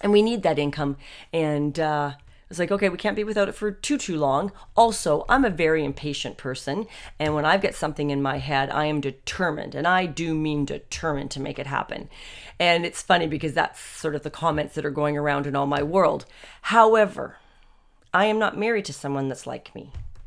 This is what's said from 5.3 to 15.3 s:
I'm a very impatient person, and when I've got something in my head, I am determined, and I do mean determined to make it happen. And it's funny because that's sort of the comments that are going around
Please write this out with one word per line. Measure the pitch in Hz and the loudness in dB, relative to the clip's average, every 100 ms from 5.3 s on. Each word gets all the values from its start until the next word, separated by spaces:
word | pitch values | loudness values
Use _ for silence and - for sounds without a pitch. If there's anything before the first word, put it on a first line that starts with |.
I'm | 262 240 | 4 4
a | |
very | 165 160 160 | 2 4 4
impatient | 139 139 151 139 127 - | 0 -4 -6 -6 -8 -8
person, | 131 131 - 147 220 - - - | -8 -6 -6 -6 -6 -14 -16 -4
and | 151 | -2
when | 151 151 | 2 4
I've | 190 | 4
got | - | 2
something | - 156 147 147 | -2 -4 -2 -2
in | 139 | 0
my | 139 135 | 0 -2
head, | 135 139 135 | -2 0 0
I | 151 | 0
am | 151 151 | 0 -2
determined, | 139 135 - - 175 151 - | -4 -6 -10 -4 -2 -2 -6
and | 139 170 | -2 2
I | 185 | 2
do | 175 143 165 | 0 -4 -4
mean | 156 156 147 139 | -2 -2 -2 -2
determined | 143 - - 160 143 139 | -6 -10 -6 -4 -4 -6
to | 135 | -8
make | 135 143 | -8 -8
it | 139 | -6
happen. | 139 - - - - - - - - | -6 -6 -10 -12 -18 -20 -18 -16 0
And | 175 170 | 2 2
it's | 170 - | 0 -4
funny | - 170 165 | 2 2 2
because | 151 156 | -2 -2
that's | 156 - - | 0 0 -4
sort | - - 160 | -14 -8 -6
of | 147 | -4
the | 147 | -6
comments | - 165 151 147 | -2 -2 0 -4
that | 156 | -6
are | 147 | -4
going | 143 147 147 | -2 0 0
around | 147 | 0